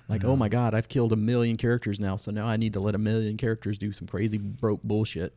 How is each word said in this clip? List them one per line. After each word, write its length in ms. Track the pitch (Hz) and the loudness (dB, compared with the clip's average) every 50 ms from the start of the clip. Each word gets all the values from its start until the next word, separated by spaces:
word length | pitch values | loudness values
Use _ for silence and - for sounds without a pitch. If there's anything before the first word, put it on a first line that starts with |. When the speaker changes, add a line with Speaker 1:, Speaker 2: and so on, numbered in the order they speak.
| _ - | _ -4
Speaker 1:
Like, 160 | 110 107 98 | -2 0 2
Speaker 2:
Yeah. 60 | 123 | 2
Speaker 1:
"Oh 80 | 135 135 | 2 2
my 100 | 117 104 | 2 2
God, 260 | 110 123 123 113 104 | 2 2 2 2 2
I've 140 | 110 110 - | 0 0 0
killed 240 | - 135 117 113 | 0 2 2 4
a 60 | 113 110 | 2 2
million 400 | 107 113 123 120 120 117 113 113 | 2 2 2 2 2 2 0 0
characters 420 | - 117 120 120 - 110 101 98 | 2 2 2 2 0 -2 -2 -2
now, 160 | 104 95 95 | -2 -2 -2
so 160 | 104 - 107 | -2 -4 -4
now 160 | 104 107 110 117 | -4 -2 -2 0
I 80 | 110 | 0
need 160 | 113 113 110 | 0 0 0
to 80 | 104 98 | 0 0
let 160 | 98 107 104 | 0 0 0
a 20 | 107 | 2
million 380 | 107 107 110 113 110 104 107 | 2 2 2 2 0 0 -2
characters 420 | 107 127 113 113 - - 101 104 101 | -2 0 -2 -2 -2 -2 -4 -4 -2
do 140 | 104 104 | -4 -4
some 160 | 98 - 90 87 | -6 -6 -8 -8
crazy 300 | - 90 110 110 107 107 | -4 -2 0 0 0 -2
broke 440 | 101 101 104 - - 110 104 - | -4 -4 -4 -2 0 0 0 0
bullshit." 520 | - 110 104 107 110 - - 82 82 - - | -2 0 0 0 0 0 -2 -4 -6 -6 -6